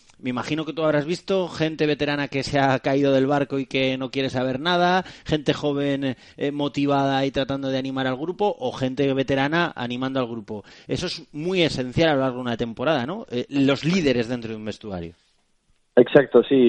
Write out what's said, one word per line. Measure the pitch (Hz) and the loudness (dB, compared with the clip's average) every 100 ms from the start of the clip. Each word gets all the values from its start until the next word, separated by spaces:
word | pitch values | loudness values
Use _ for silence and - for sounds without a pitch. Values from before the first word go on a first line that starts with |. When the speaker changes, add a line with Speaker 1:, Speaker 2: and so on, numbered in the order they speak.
| _ - | _ -12
Speaker 1:
me | 131 | -6
imagino | 123 107 151 156 | -6 -4 -4 -6
que | |
tú | 156 | -2
habrás | 156 147 143 | 0 2 0
visto | 175 - 190 170 | -4 -2 -2 -2
gente | - 156 156 151 | -2 -2 0 0
veterana | 143 147 143 139 | 0 -2 -2 -2
que | 139 | -4
se | 127 147 | 0 2
ha | 135 131 | 2 2
caído | 139 139 139 | 2 2 4
del | 135 135 | 4 4
barco | 143 143 139 | 2 0 -4
y | 131 | -2
que | 135 131 131 | 0 0 -2
no | 131 | -4
quiere | 139 131 | -4 -2
saber | 127 131 127 | -2 -2 -2
nada, | 165 175 175 180 185 - - | 0 2 4 2 -2 -10 -4
gente | 156 147 | -2 0
joven, | 143 147 143 143 139 139 123 - - | -2 0 0 0 0 -2 -6 -12 -6
eh, | 143 | -4
motivada | 143 143 143 143 139 139 135 139 | -2 -4 0 0 2 2 0 0
y | |
tratando | 135 131 139 135 | -2 -4 -4 -4
de | 135 | -4
animar | 135 135 131 | -4 -4 -2
al | 127 | -4
grupo, | 160 180 208 - | -6 -2 -2 -2
o | 127 | -6
gente | - 131 131 139 135 | -4 -4 0 0 0
veterana | 131 135 139 165 170 - | 0 0 0 0 -2 -4
animando | 120 123 131 135 | -8 -6 -4 -2
al | 120 | -4
grupo. | 117 101 107 - - - | -6 -10 -12 -14 -16 -8
Eso | 120 175 | -6 -6
es | - 156 | -8 -12
muy | 147 165 190 | -8 -4 0
esencial | 156 - 127 123 165 | 0 0 -4 0 2
a | |
lo | 143 | 2
largo | 131 123 | 0 -2
de | |
una | 127 117 | -4 -4
temporada, | 117 110 135 156 120 | -4 -4 -2 0 -2
¿no? | 202 - | -8 -6
Eh, | 120 123 | -6 -4
los | 139 135 - | 0 2 2
líderes | 147 190 147 123 113 | 0 2 2 2 0
dentro | 123 113 | -4 -6
de | 110 | -8
un | 107 | -8
vestuario. | 98 107 92 85 90 _ _ _ _ _ _ _ | -10 -8 -8 -8 -12 _ _ _ _ _ _ _
Speaker 2:
Exacto, | - 120 151 131 120 | 6 8 8 6 6
sí, | 113 139 | 6 6